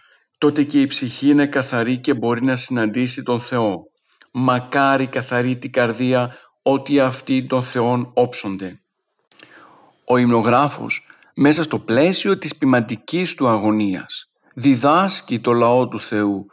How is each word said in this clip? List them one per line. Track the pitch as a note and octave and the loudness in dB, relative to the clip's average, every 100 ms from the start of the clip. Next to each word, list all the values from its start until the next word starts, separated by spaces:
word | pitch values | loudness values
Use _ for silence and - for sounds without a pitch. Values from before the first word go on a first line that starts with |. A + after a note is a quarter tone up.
| _ _ _ _ | _ _ _ _
τότε | D3 D3 | 0 2
και | C#3+ C#3+ | 0 0
η | C3 | 0
ψυχή | - B2 - C#3 | -4 -6 0 2
είναι | D3 C#3+ | 4 2
καθαρή | C#3 B2+ B2 A#2 B2+ | -2 -2 -2 -2 -2
και | D3 | -2
μπορεί | A#2 A#2 A#2 | -2 0 0
να | C3 B2+ | 0 0
συναντήσει | - B2 A2 B2 B2 - | -2 -2 0 0 -2 -4
τον | A2+ A#2 | -4 -4
Θεό. | - B2 G#2+ F2 - _ _ _ _ | -2 -2 -2 -2 -12 _ _ _ _
«Μακάρι | B2 B2+ B2 B2 C#3+ C#3 C3+ B2+ | -2 0 0 0 0 2 2 0
καθαρή | B2+ A#2+ B2 B2+ B2 | -6 -4 -2 -2 -4
την | C3 | -4
καρδία, | B2+ A#2 A2 B2+ B2+ B2 - _ _ | 0 0 0 0 0 -2 -8 _ _
ότι | C3+ C3+ C3+ C#3+ | 0 0 2 2
αυτοί | C3 B2 - C3 C3 | 2 -2 -2 -2 0
των | C3 | -4
Θεών | B2 B2+ A#2 B2 B2 | -2 -2 0 0 -2
όψονται». | B2 B2 - G2+ F#2+ F#2+ F#2 _ _ _ _ _ _ - - - - _ _ | 0 0 -2 -8 -8 -10 -14 _ _ _ _ _ _ -20 -20 -20 -20 _ _
Ο | - B2 | 0 2
υμνογράφος, | A#2+ A#2 A2+ B2 C#3+ - A2+ - _ - _ | 4 4 4 4 2 -2 -8 -8 _ -20 _
μέσα | - C#3 D#3+ | 2 2 2
στο | D#3 A2+ | 0 -4
πλαίσιο | - A#2 F3 F#3 G3+ F#3+ | 0 2 2 2 0 -2
της | D#3 - | -2 -2
ποιμαντικής | C3+ B2+ A2 G#2 - E3+ F3 | 2 2 0 -8 -6 -4 -4
του | - B2+ | -2 0
αγωνίας, | A2 G#2+ G#2+ G2+ F2+ - - - _ _ | 2 0 0 -2 -4 -8 -12 -12 _ _
διδάσκει | C3 C#3 A#2+ C#3+ E3 G3 - - A#2 | 0 2 2 4 2 2 -2 -4 -4
το | A#2+ | 0
λαό | A#2+ A#2 B2+ B2 | 2 4 4 0
του | A2 | -6
Θεού | - G#2+ G#2 G2 G2 | -6 -2 0 -2 -8